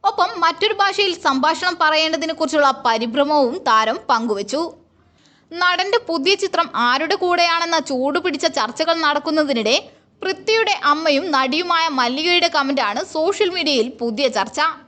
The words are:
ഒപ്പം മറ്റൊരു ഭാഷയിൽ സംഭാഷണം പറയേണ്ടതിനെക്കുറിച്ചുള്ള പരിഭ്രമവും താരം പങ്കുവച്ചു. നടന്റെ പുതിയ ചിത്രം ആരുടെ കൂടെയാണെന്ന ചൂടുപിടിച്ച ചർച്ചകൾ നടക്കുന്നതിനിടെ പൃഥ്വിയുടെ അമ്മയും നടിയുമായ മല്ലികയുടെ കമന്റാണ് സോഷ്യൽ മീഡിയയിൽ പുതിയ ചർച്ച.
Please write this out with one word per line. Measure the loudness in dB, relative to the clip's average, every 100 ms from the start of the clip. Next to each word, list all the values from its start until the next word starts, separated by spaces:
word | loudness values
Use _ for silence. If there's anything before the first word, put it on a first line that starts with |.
| -2
ഒപ്പം | 0 -2 2
മറ്റൊരു | 0 2 -2 0
ഭാഷയിൽ | 0 0 -2 0 0
സംഭാഷണം | 2 0 0 -2 0
പറയേണ്ടതിനെക്കുറിച്ചുള്ള | 2 2 0 -2 -4 -2 0 2 2 2 0
പരിഭ്രമവും | 0 0 0 2 2 2 0 2
താരം | 2 2 -2 0
പങ്കുവച്ചു. | 0 0 -4 -4 -4 -4 -8 _ _ _ _ _ _ _ -2
നടന്റെ | 0 0 0 0 0
പുതിയ | 0 2 0
ചിത്രം | 0 -2 -2 0 0
ആരുടെ | 0 0 0
കൂടെയാണെന്ന | 0 2 2 2 0 -2 -2
ചൂടുപിടിച്ച | -2 0 -2 -2 -2 -2 -2
ചർച്ചകൾ | -4 -2 -2 0 0
നടക്കുന്നതിനിടെ | 0 0 0 0 0 2 0 -2 -20 _ _
പൃഥ്വിയുടെ | -6 -4 0 2 2 0 0
അമ്മയും | 2 2 0 2 0
നടിയുമായ | 0 -2 0 0 0 0
മല്ലികയുടെ | 0 0 2 2 2 0
കമന്റാണ് | 0 -2 -2 -4 -6
സോഷ്യൽ | -2 -2 0 -2 0
മീഡിയയിൽ | 0 0 0 -4
പുതിയ | -6 0 0 0
ചർച്ച. | -4 -2 -2 -2